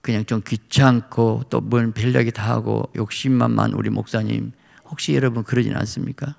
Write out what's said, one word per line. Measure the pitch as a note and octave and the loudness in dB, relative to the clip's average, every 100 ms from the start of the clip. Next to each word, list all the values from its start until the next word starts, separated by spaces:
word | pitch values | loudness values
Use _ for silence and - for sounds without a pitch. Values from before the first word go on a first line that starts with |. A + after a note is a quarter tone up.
그냥 | - A2+ G#2+ | -2 -2 0
좀 | A2+ - | -4 -2
귀찮고 | A2+ _ - C3+ A#2+ - - A2+ A2+ B2 | -6 _ 4 6 6 0 2 2 2 -2
또 | A#2+ | -4
뭔 | A2 A#2+ A#2 | 0 0 0
별나게 | A2 A2+ B2+ A#2 | 0 0 2 0
다 | A2 G#2+ | -2 -2
하고 | A#2 G#2+ A2 - | -2 -2 -4 -4
욕심만만 | - G#2+ - C3 B2+ A#2+ A2+ G#2+ | -6 -6 -4 0 2 2 2 0
우리 | G2+ G#2+ | 0 -2
목사님, | G#2+ G#2+ A2+ G#2+ A2+ A2+ - _ - | -2 -2 -4 -2 -2 -4 -12 _ -20
혹시 | - D#3 - | -16 -8 0
여러분 | C#3 C3 A#2 | 2 2 0
그러진 | A2 B2 A2 C3 | -2 0 0 0
않습니까? | A2+ - - C3 C#3+ | -4 -4 -8 -6 -10